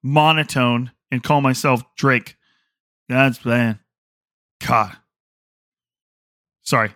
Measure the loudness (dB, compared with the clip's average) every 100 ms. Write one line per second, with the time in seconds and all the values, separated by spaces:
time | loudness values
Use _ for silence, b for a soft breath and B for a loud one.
0 | 0 2 2 0 -2 -2 0 0 -4 _
1 | _ -6 0 0 2 0 0 0 -4 -2
2 | 0 0 -2 _ _ _ _ _ _ _
3 | _ 0 0 0 -2 0 -2 -4 _ _
4 | _ _ _ _ _ _ -2 0 0 -8
5 | _ _ _ _ _ _ _ _ _ _
6 | _ _ _ _ _ _ -4 -2 -2